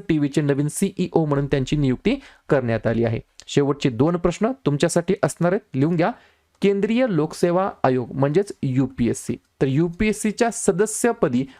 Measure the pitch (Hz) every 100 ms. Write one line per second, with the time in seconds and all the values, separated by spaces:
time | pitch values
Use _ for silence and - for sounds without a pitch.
0 | 202 156 143 151 147 139 147 - 196 -
1 | 180 165 156 139 143 147 - 151 139 123
2 | 202 277 - - - 143 120 113 113 113
3 | 113 113 - - - - 143 139 143 113
4 | 151 175 175 165 214 262 - 139 170 175
5 | 170 196 147 - 170 202 - 131 147 175
6 | 180 254 _ _ _ _ 196 202 208 226
7 | 254 170 156 - 175 175 196 - 131 127
8 | 123 139 139 156 202 - 143 127 131 -
9 | 113 110 - 120 - _ 139 131 175 170
10 | 214 208 214 202 233 - - 170 214 -
11 | 233 233 165 123 139 -